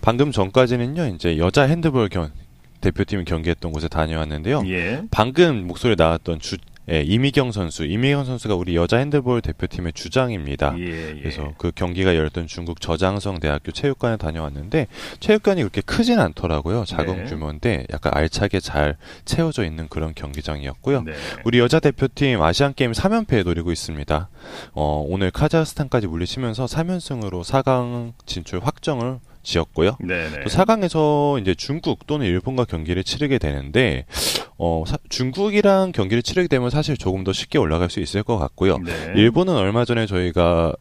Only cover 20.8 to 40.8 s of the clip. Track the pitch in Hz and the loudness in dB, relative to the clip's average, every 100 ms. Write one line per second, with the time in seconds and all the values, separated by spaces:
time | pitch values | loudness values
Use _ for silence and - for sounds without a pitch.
20.8 | - 139 78 78 - - 113 120 120 160 | -2 -2 -2 -10 -10 -6 2 4 6 6
21.8 | 151 131 135 - 143 117 80 90 143 135 | 4 2 -2 0 0 4 2 4 0 2
22.8 | 127 113 190 226 214 117 87 85 82 82 | -2 0 0 0 2 0 2 0 -2 -4
23.8 | - 80 73 78 92 - - - - - | -6 -8 -2 -2 -2 -12 -18 -16 -12 -2
24.8 | 76 76 73 95 95 - 151 165 156 - | -2 0 -2 0 -2 2 2 2 0 -4
25.8 | 139 127 101 82 87 - 123 110 127 - | -2 0 -2 -4 -4 -4 -4 -4 -4 -2
26.8 | 165 185 - 127 104 90 87 135 135 127 | -2 -4 -6 -6 -6 -6 -2 0 2 0
27.8 | 120 120 117 113 - - 82 90 101 - | 0 -6 -8 -12 -10 -8 -6 -4 -4 -4
28.8 | - 135 120 131 - - - 87 80 - | -4 -2 -4 -6 -12 -20 -4 -2 -2 2
29.8 | 87 123 90 90 80 76 67 - 190 226 | 0 0 -4 -4 -4 -6 -2 2 4 4
30.8 | 185 160 151 147 147 139 95 87 - 147 | 2 2 2 2 2 0 0 -2 -2 -4
31.8 | 170 120 - 151 117 90 104 131 120 82 | -2 -4 -2 -2 2 0 0 -2 -2 -2
32.8 | 80 90 95 - 143 135 76 71 69 90 | -2 -2 -2 -2 0 0 0 -4 -2 2
33.8 | 123 65 65 - - - - - 85 82 | 2 0 -6 -6 -4 -4 -6 -4 -2 0
34.8 | 80 147 - - 127 131 202 208 202 196 | -2 -6 -6 -4 -4 0 0 4 6 4
35.8 | 190 165 95 117 - 185 180 135 123 143 | 2 0 0 0 0 0 2 2 2 0
36.8 | 151 135 95 95 95 95 - 156 95 80 | 0 -2 -2 -2 -2 -2 0 2 2 2
37.8 | 87 - 80 98 104 117 69 - 95 85 | 0 -2 -2 -2 -2 -2 -2 0 2 2
38.8 | 87 82 80 98 110 120 185 156 98 110 | -2 -6 -2 6 6 6 2 2 2 2
39.8 | 120 117 110 95 90 85 85 85 82 - | 0 0 0 0 0 4 4 4 2 0